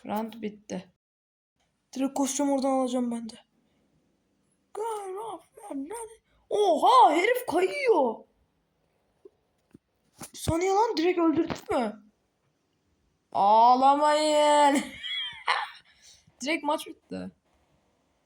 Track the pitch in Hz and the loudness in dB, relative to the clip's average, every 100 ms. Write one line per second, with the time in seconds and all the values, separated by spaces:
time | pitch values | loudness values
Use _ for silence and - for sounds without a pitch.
0 | - 208 226 226 214 - - 185 - _ | -8 -6 -8 -10 -12 -12 -12 -12 -12 _
1 | _ _ _ _ _ _ _ _ _ 254 | _ _ _ _ _ _ _ _ _ -6
2 | 269 277 262 - 285 269 269 262 254 254 | -4 -2 -4 -2 0 0 0 0 0 -2
3 | 240 233 226 226 _ _ _ _ _ _ | -4 -6 -10 -16 _ _ _ _ _ _
4 | _ _ _ _ _ _ _ - 453 427 | _ _ _ _ _ _ _ -10 -8 -8
5 | 392 381 440 339 _ - 415 277 285 453 | -10 -12 -12 -14 _ -20 -14 -12 -10 -12
6 | 440 453 _ _ - 403 403 285 349 480 | -14 -18 _ _ -4 0 2 4 6 8
7 | 392 302 403 494 508 320 370 587 539 349 | 8 6 2 0 -2 -2 -2 0 2 2
8 | 247 220 - _ _ _ _ _ _ _ | 0 -4 -14 _ _ _ _ _ _ _
9 | _ _ - _ _ _ _ - _ _ | _ _ -20 _ _ _ _ -20 _ _
10 | _ - - - - 330 370 392 466 359 | _ -20 -20 -10 -4 -2 0 2 0 0
11 | 339 349 330 302 330 - - 320 220 - | -2 0 0 0 -2 -6 -4 -4 -4 -8
12 | _ _ _ _ _ _ _ _ _ _ | _ _ _ _ _ _ _ _ _ _
13 | _ _ _ - 196 220 240 254 269 285 | _ _ _ 0 4 6 6 6 4 4
14 | 294 302 302 302 294 294 285 277 - - | 2 2 2 2 4 6 4 2 -2 -10
15 | - - - - - - - - _ _ | -10 -10 -10 -8 -6 -4 -6 -14 _ _
16 | - - _ - 269 320 294 311 - - | -20 -20 _ -12 -6 -4 -4 -6 -6 -20
17 | - 185 185 - _ _ _ _ _ _ | -14 -12 -12 -16 _ _ _ _ _ _
18 | _ _ | _ _